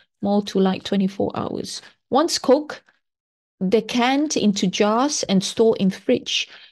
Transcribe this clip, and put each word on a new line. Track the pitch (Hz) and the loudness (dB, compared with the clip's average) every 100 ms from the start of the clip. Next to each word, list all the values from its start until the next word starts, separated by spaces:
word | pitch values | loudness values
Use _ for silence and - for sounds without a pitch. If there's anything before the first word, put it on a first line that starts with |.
| _ _ | _ _
more | 202 208 | -2 0
to, | 202 190 | 0 0
like, | 190 185 | 0 0
twenty-four | - 196 190 196 202 | -2 -2 -2 -2 -4
hours. | - - - 190 - - _ - | -4 -6 -6 -8 -12 -18 _ -2
Once | 247 330 - | 0 2 0
cooked, | - 269 302 - _ _ _ _ _ _ _ - 185 | 2 2 2 -12 _ _ _ _ _ _ _ -6 0
decant | 220 214 247 240 277 302 - | 0 0 0 2 2 0 0
into | 214 196 190 | 0 2 0
jars | - 208 220 285 294 | 0 2 2 0 -2
and | - 190 | 0 0
store | 196 - 226 - | 0 2 2 2
in | 190 | 0
fridge. | - - 247 - - - - - | 0 0 -2 -2 -6 -6 -14 -20